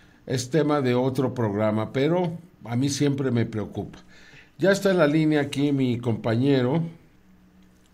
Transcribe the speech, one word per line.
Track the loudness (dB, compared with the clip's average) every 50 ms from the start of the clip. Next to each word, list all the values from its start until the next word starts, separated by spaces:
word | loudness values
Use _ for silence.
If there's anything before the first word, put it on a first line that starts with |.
| -20 -20 -20 _ -10
es | -6 -6 -4 -4 -2
tema | 0 0 0 2 0 0
de | 0 0 2
otro | 2 0 0 0 -2 -2 -2 -2
programa, | -2 -2 -2 0 0 0 0 0 0 -2 -2
pero | -2 -2 0 0 0 0 -2 -2 -4 -8 -14 -18 _ -18 -10
a | -6 -4
mí | -2 -2 -2
siempre | 0 0 0 0 0 0 -2 0
me | 0 0 0
preocupa. | -2 -4 -6 -8 -8 -8 -10 -10 -10 -12 -20 -20 -20 -20 -20 -20 -20 -20 -20 -20 -20 _ 0
Ya | 2 2
está | 2 4 2 2
en | 4 4
la | 4
línea | 4 4 2 2 2 2 2
aquí | 0 -2 -2 0 0 0
mi | 2 2 0 0 0
compañero. | -2 -2 -2 -2 -2 -2 -2 0 2 4 4 4 4 2 2 0 0 -2 -4 -8 -16 -20 -20 _ _ _ -20 -20 -20 _ _ _ -20 -20 -20 _ _ _ _